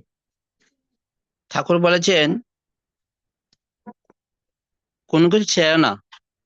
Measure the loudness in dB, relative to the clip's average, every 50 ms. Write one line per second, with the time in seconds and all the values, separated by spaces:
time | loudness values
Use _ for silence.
0 | -10 _ _ _ _ _ _ _ _ _ _ _ _ _ _ _ _ _ _ _
1 | _ _ _ _ _ _ _ _ _ _ -8 -6 -2 -2 0 0 2 0 0 0
2 | 0 0 0 2 0 0 -2 -6 -8 _ _ _ _ _ _ _ _ _ _ _
3 | _ _ _ _ _ _ _ _ _ _ _ _ _ _ _ _ _ -20 -20 _
4 | _ _ _ _ _ _ _ _ _ _ _ _ _ _ _ _ _ _ _ _
5 | _ _ 0 2 2 4 2 0 0 -2 -2 -2 0 0 0 0 0 -2 -4 -6
6 | _ _ -20 -20 _ _ _ _ _